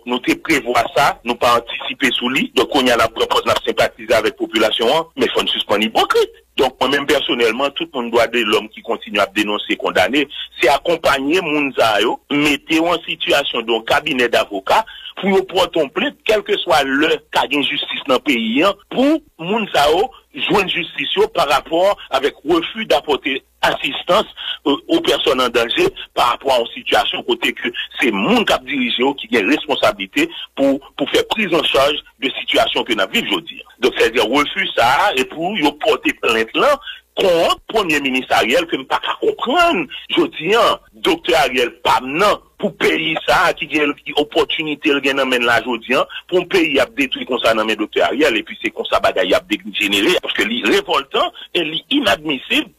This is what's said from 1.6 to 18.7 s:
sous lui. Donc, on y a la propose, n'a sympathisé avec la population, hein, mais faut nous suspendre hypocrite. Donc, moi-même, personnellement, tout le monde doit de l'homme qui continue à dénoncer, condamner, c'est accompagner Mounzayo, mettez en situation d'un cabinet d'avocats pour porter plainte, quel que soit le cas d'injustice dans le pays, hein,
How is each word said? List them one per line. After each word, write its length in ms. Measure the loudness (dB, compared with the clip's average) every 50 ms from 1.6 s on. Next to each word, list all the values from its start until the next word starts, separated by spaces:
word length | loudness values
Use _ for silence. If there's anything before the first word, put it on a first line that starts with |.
| 0 -2 -8 -8 -8 -8 -6 -2 0 0
sous 180 | 0 0 -2 -2
lui. 220 | -2 -2 -4 -2 0
Donc, 120 | 0 0 2 2
on 100 | 2 2
y 60 | 4
a 60 | 4 2
la 100 | 2 0
propose, 360 | 0 -2 -2 0 0 0 0 0
n'a 80 | 0 0 0
sympathisé 480 | -2 0 0 0 0 -2 -4 -2 2 2
avec 200 | 2 2 2 -2
la 120 | -2 -4
population, 400 | -2 0 2 2 2 2 0 2 2 2
hein, 120 | 2 0 -2 -2 -2
mais 100 | 0 0 0
faut 80 | 0
nous 60 | -2 -2
suspendre 340 | -2 -4 -2 0 0 0
hypocrite. 480 | 0 0 0 0 2 2 2 2 2 0 -2 -14 _ _ -2
Donc, 200 | 0 0 0 0 -2
moi-même, 240 | -2 0 0 0 0
personnellement, 640 | 2 0 2 2 0 0 2 2 2 2 0 -2 -2
tout 180 | -2 -4 -8 -8
le 100 | -6 -6
monde 100 | -4 0
doit 160 | 2 2 2 2
de 120 | 2 0
l'homme 280 | 0 2 2 0 0 -2
qui 140 | -14 -12
continue 380 | -8 -6 -6 -6 -6 -4 0 0
à 60 | 0 0
dénoncer, 500 | 0 -2 -2 -2 -2 -4 -2 -4 -4 -4
condamner, 500 | -2 -2 2 2 2 2 2 -2 -2 -2 -6 -14 -14 -12 -6 0
c'est 80 | 2 2
accompagner 720 | 2 2 0 -2 -2 0 0 0 0 0 0 0 0 0
Mounzayo, 800 | 0 0 -2 -2 -2 -2 0 0 2 2 2 2 0 0 -2 -4 _ -4
mettez 520 | -2 0 0 0 0 -2 _ -2 0 0
en 180 | 2 2 0 -2 -4 -8
situation 540 | -8 -6 -2 0 0 0 0 -2 -4 -4
d'un 200 | -2 -2 -2 -2 0 0
cabinet 400 | -2 0 0 -2 -2 0 0 2
d'avocats 580 | 2 0 0 0 -4 -6 -2 0 2 0 0 -2 -8 -18 -18 -18 -12 -4
pour 260 | 0 2 2 2 2 2
porter 400 | 0 0 0 2 2 0 0 0
plainte, 260 | -2 -4 -4 -4 -4 _ -2
quel 180 | 0 0 0 0
que 140 | 0 -2 -2
soit 260 | 0 2 2 2 2
le 320 | 2 2 2 2 2 0 -2 -4 -4
cas 160 | -2 -2 -2 0
d'injustice 540 | 0 -2 -2 -2 -4 -4 -6 -6 -8 -6 -2 0
dans 80 | 0
le 40 | 0
pays, 420 | 2 0 0 0 0 0 0 2
hein, 120 | 2 2